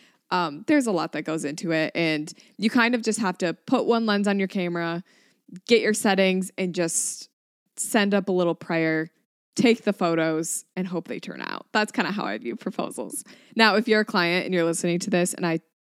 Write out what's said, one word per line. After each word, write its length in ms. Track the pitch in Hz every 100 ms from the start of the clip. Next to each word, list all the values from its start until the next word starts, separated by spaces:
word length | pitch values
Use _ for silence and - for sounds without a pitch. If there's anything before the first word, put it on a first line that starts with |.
| _ _ -
Um, 340 | 180 165 147 226
there's 200 | 302 233
a 60 |
lot 200 | 175 160
that 100 | 151
goes 220 | 156 160 143
into 260 | 160 170
it, 180 | 160 160
and 380 | - 165 151 156 - _ -
you 100 | 214
kind 260 | 254 233
of 60 | 247
just 180 | 220 214
have 200 | 196 180
to 160 | 175
put 320 | - - 254 -
one 180 | 233
lens 240 | 220 202 208
on 100 | 202
your 100 | 190
camera, 540 | 202 175 170 170 170 - _ _ _ - 185 -
get 140 | 233
your 140 | 202
settings, 580 | 214 214 190 190 185 185 -
and 160 | 185
just 560 | 170 165 - - - - _ _ _ _ -
send 360 | - 220 202
up 140 | 202 196
a 40 |
little 220 | 180 175
prayer, 560 | 165 - 165 160 160 160 _ _ _ _ -
take 280 | 240 233
the 80 | 208
photos, 760 | 196 175 165 160 160 165 - - 185
and 100 | 185
hope 220 | 175 -
they 100 | 107
turn 220 | - 67
out. 260 | 50 - -
That's 200 | 214 214
kinda 200 | - 185
how 120 | 202
I 120 | 98 107
view 200 | - -
proposals. 680 | - - 170 - 104 - - - - -
Now, 200 | 220 202
if 120 | 220
you're 120 | 214
a 40 |
client 400 | 214 196 170 180
and 100 | -
you're 100 | 180
listening 340 | 165 165 175 170
to 100 | 185
this 220 | 185 180
and 140 | - 175
I 140 | 160 _ _